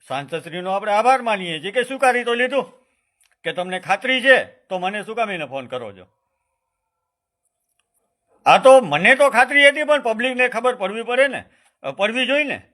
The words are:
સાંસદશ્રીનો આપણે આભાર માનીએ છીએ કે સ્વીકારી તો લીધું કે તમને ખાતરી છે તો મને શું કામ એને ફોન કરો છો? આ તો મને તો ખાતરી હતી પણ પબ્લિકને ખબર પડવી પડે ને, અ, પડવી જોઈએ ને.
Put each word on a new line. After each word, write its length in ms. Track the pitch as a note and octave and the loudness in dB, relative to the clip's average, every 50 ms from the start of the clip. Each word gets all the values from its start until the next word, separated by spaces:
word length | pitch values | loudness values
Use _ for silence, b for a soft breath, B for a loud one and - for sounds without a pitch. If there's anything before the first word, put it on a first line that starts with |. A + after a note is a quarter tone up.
| _ - | _ -8
સાંસદશ્રીનો 600 | C3+ C3+ C#3+ C3+ E3 E3 - E3+ D#3 F3+ F3+ F#3 | -8 -8 -8 -8 -10 -10 -10 -10 -12 -10 -8 -6
આપણે 220 | F#3+ G3 G3+ A3 G3+ | -6 -4 -2 0 0
આભાર 300 | G#3 A3 B3 C4+ C4 A#3+ | 2 4 4 4 2 2
માનીએ 400 | A#3+ G#3+ G3 F#3 F3 E3 D#3 D3 | -2 -4 -4 -4 -8 -8 -8 -8
છીએ 80 | F#3+ | -6
કે 120 | G3+ B3+ A#3+ | -4 -4 -4
સ્વીકારી 420 | B3 C4+ C4 C#4 B3+ B3 A#3+ A#3+ | -4 -4 0 2 2 2 2 -2
તો 100 | A#3 A#3 | -4 -2
લીધું 380 | A#3+ B3 B3+ C4 C#4 G#3 - _ _ _ _ _ _ _ _ _ _ _ _ _ _ _ | -2 -2 -2 -2 -4 -6 -6 _ _ _ _ _ _ _ _ _ _ _ _ _ _ _
કે 80 | E3 E3+ | -8 -6
તમને 280 | F3 F3+ F#3 F#3 F#3 | -6 -8 -8 -8 -10
ખાતરી 420 | F3 D#3 F#3+ G3+ G3+ B3 C4 B3+ A3 | -2 -2 -2 -2 0 -2 -4 0 4
છે 220 | C4+ C4 A3+ - | 4 4 4 2
તો 340 | F2+ _ _ _ _ F#3+ F#3 | -4 _ _ _ _ -10 -6
મને 240 | F3+ F#3 G3+ G#3 F#3+ | -6 -6 -8 -8 -12
શું 140 | F#3+ A3 | -10 -6
કામ 140 | A3 A3+ G#3 | -6 -6 -6
એને 160 | G3 F3 D#3 | -6 -10 -10
ફોન 200 | C3 B2+ C3+ C3 | -10 -10 -12 -12
કરો 260 | A#2+ C3 B2+ A#2+ G#2+ G2 | -10 -10 -12 -12 -12 -16
છો? 140 | F#2 F2+ _ _ _ _ _ _ _ _ _ _ _ _ _ _ _ _ _ _ _ _ _ _ _ _ _ _ _ _ _ _ _ _ _ _ _ _ _ _ _ _ _ _ _ _ _ _ _ _ | -20 -20 _ _ _ _ _ _ _ _ _ _ _ _ _ _ _ _ _ _ _ _ _ _ _ _ _ _ _ _ _ _ _ _ _ _ _ _ _ _ _ _ _ _ _ _ _ _ _ _
આ 120 | - D#3+ G3 | 4 4 6
તો 220 | F#3 C4 C4 C4+ | 8 8 8 8
મને 340 | A#3+ E3+ C#3+ D3+ F3 A3 C4+ | 6 2 -4 0 2 2 4
તો 160 | B3+ C#4+ C#4 | 4 2 2
ખાતરી 380 | G#3+ A3 B3+ A#3+ C#4+ C#4+ C#4+ C#4 | 4 2 2 2 4 4 4 4
હતી 160 | C#4+ D4+ D4+ | 4 2 0
પણ 180 | C#4 D4+ C#4+ A#3+ | 0 0 0 0
પબ્લિકને 460 | A#3+ A3+ A3 A#3+ C4 B3+ B3 B3+ B3 | -2 -4 -2 -4 -4 -2 -2 -2 -2
ખબર 260 | B3 A3 A#3 B3+ B3 | -2 -2 -2 -2 -2
પડવી 280 | F#3+ G3+ F#3+ G3+ A3+ A3+ | -2 -6 -8 -6 -8 -8
પડે 260 | G#3 B3 B3 C4+ C#4 | -4 0 0 0 0
ને, 160 | B3 C#3+ - _ _ _ _ _ _ _ _ | 0 -8 -12 _ _ _ _ _ _ _ _
અ, 100 | C#3 C#3 | -12 -6
પડવી 340 | C3+ G3 G#3+ A3+ B3+ B3+ | -2 -4 -2 -2 -2 -2
જોઈએ 180 | B3+ C4+ D4 D4+ | 0 0 -2 -2
ને. 280 | C#4 F3+ G2 - _ | -4 -6 -10 -12 _